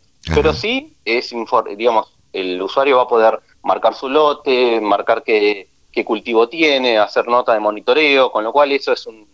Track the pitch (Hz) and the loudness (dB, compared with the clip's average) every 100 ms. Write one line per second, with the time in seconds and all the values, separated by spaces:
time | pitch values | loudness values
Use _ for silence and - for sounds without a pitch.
0 | _ _ - 151 151 151 208 262 311 _ | _ _ -2 0 0 0 -4 -4 -6 _
1 | - 120 - 120 110 123 - 101 117 113 | -4 -4 -4 -8 -2 -2 -2 -2 0 0
2 | - _ _ 98 92 90 95 135 139 127 | -2 _ _ -8 -6 -4 -4 0 2 2
3 | 123 117 110 107 - _ - 95 - - | 2 4 2 2 -8 _ -4 0 0 -2
4 | 135 147 147 139 143 123 123 117 104 101 | -2 2 2 0 -2 0 2 0 0 0
5 | 101 110 113 107 104 101 92 _ _ 120 | 0 -2 0 2 2 -2 -8 _ _ -8
6 | 110 - 123 113 117 - 160 135 127 110 | -4 -6 -2 0 0 0 0 2 2 2
7 | 101 127 120 123 123 110 104 107 120 135 | 2 0 0 0 2 0 0 -2 -2 0
8 | 151 135 127 110 110 139 143 139 - 123 | 2 2 2 0 -2 2 2 0 -2 -4
9 | 120 110 104 | -6 -20 -20